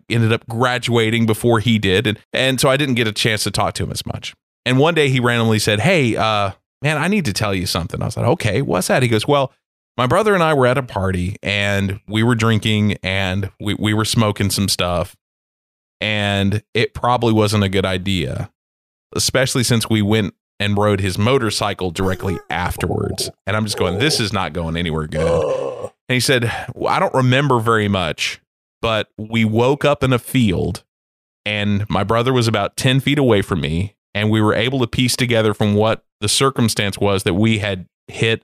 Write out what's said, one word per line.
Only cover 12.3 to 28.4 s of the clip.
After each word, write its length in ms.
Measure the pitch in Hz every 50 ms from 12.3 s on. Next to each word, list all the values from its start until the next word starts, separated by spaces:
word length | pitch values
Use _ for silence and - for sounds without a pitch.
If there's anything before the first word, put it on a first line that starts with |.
| 123
drinking 640 | 110 110 113 113 101 - 110 107 104 104 104 90 -
and 480 | - 92 95 98 98 92 92 101 98 98 _ -
we, 140 | 110 104 -
we 200 | - 98 107 107
were 100 | 107 110
smoking 460 | - - 120 113 104 101 - 104 95
some 180 | - 101 101 92
stuff. 460 | - - 90 87 87 85 82 - - _ _ _ _ _ _ _ _ _ _ _ _ _ _ _ _ -
And 640 | - 107 107 104 101 101 101 98 98 98 104 104 - _ -
it 180 | 113 113 -
probably 400 | - - - 120 123 117 120 113
wasn't 320 | 110 110 107 98 107 104 101
a 40 | 95
good 160 | 95 98 92
idea, 640 | 95 95 90 90 98 95 90 71 64 - - - - _ _ _ _ _ _ _ _ _ _ _ _ -
especially 480 | - - - - 131 135 131 - 135 117
since 240 | - 123 110 - -
we 140 | 113 107
went 320 | 101 101 107 110 104 - - _ _ _ _ -
and 180 | 101 104 101
rode 240 | 101 104 104 101 95
his 160 | 98 95 85 101
motorcycle 720 | 104 120 139 131 113 104 - - 110 101 95 - 92 90
directly 460 | 82 95 95 92 92 - - 98 85 82 - -
afterwards." 800 | - 85 90 90 - - - 85 - - - - - - - - - _ -
And 100 | 95 104
I'm 80 | 107 110
just 140 | 104 101 -
going, 200 | 98 90 90 101
"This 220 | 131 156 - -
is 100 | 113 95
not 200 | 107 95 92 80
going 240 | 76 87 82 82 80
anywhere 300 | 85 87 82 78 80 78
good." 360 | 76 80 78 80 85 85 80 76 73 69 67 69 67 64 - - - _ _ _ -
And 60 | 127
he 60 | 127
said, 320 | - - 135 123 117 107 - - - - -
"Well, 180 | - 85 -
I 60 | - 151
don't 160 | 190 - -
remember 460 | 131 127 123 123 135 147 139 127 117
very 280 | 110 117 113 107 104 101
much, 520 | 101 92 87 76 73 - - - - -